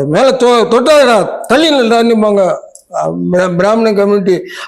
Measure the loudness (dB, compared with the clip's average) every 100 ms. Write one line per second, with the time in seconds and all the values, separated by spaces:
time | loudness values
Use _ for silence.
0 | -2 0 0 2 2 2 2 0 4 4
1 | 4 2 -2 -6 -2 0 2 0 2 2
2 | 2 2 0 0 0 -4 -10 -20 _ -6
3 | -6 -4 -2 -2 -2 0 0 0 0 0
4 | 0 0 0 -4 -6 -16